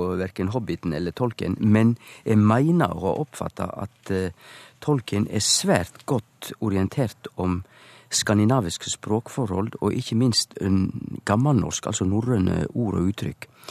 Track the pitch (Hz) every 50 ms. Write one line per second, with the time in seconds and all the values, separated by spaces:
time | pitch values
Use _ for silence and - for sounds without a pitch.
0 | 90 90 92 90 92 95 - - 95 95 110 127 110 85 85 - - 87 80 76
1 | 87 87 - - 127 120 113 - - 85 - - - 110 104 107 113 117 117 -
2 | - - - - - - 110 107 104 107 110 123 139 160 170 175 143 90 80 82
3 | 87 95 - - 156 - - - - - - - 90 - - - 98 - - _
4 | _ - 98 95 92 90 87 - - - - - - - _ _ - - 151 135
5 | - - - 101 104 - - 107 - - - - - 190 185 101 87 - - -
6 | - - 143 113 - _ _ _ - - - - - 110 98 95 95 90 - -
7 | 131 104 - - - - - - 90 92 90 87 92 - _ - - - - -
8 | - _ - - - - 107 104 107 110 131 135 104 85 - - - - - -
9 | - - 107 113 - - - - 131 101 92 92 101 117 - - - 104 101 117
10 | 127 - 113 113 127 127 107 - - - - - - 98 95 95 95 - - -
11 | - - - - - - 101 113 131 151 143 107 82 78 - - - - - -
12 | 95 92 98 107 113 123 123 104 92 90 87 85 80 - - 120 120 101 90 90
13 | 87 95 104 - - - - - - - _ - - -